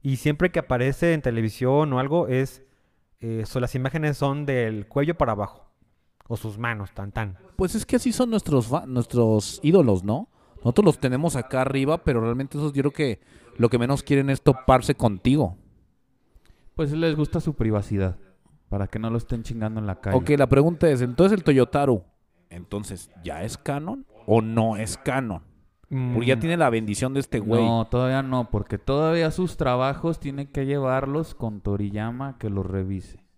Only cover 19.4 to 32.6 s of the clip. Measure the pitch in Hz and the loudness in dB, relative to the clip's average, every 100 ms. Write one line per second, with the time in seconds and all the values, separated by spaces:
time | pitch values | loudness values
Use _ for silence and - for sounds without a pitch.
19.4 | 113 113 107 110 104 92 101 127 87 143 | -6 -6 -4 -4 -6 -6 0 0 2 2
20.4 | 131 131 156 170 170 131 123 123 190 208 | 6 6 4 4 2 2 0 4 4 4
21.4 | 156 135 120 147 143 113 - _ _ _ | 4 4 4 2 2 2 0 _ _ _
22.4 | _ 85 87 104 107 95 - - 85 76 | _ -18 -10 -10 -8 -12 -14 -14 -12 -8
23.4 | 104 - - 143 160 269 - - - 113 | -8 -8 -6 -6 -6 -10 -14 -18 2 2
24.4 | 110 113 110 104 110 - - 131 123 85 | 2 0 0 -2 -6 -6 -4 -4 -4 -8
25.4 | - _ _ _ _ 131 127 120 120 127 | -10 _ _ _ _ -4 -2 0 2 2
26.4 | 165 170 147 113 110 101 131 135 131 120 | 2 2 2 2 -2 -2 -2 -2 -4 -4
27.4 | 104 113 117 117 110 123 127 131 135 127 | 0 2 2 0 0 0 0 -2 -2 -4
28.4 | 117 107 101 104 - 139 160 165 160 151 | -2 -4 -4 -8 -2 0 2 2 0 -2
29.4 | 180 - 139 123 131 139 165 160 143 139 | -4 -2 -2 0 0 -2 -4 -4 -8 -10
30.4 | 143 143 135 143 131 131 139 147 160 - | -8 -6 -2 -2 0 0 -2 -4 -6 -6
31.4 | 113 104 104 101 101 104 110 120 139 127 | -8 -6 -4 -4 -4 -4 -6 -6 -10 -8
32.4 | 110 98 | -6 -4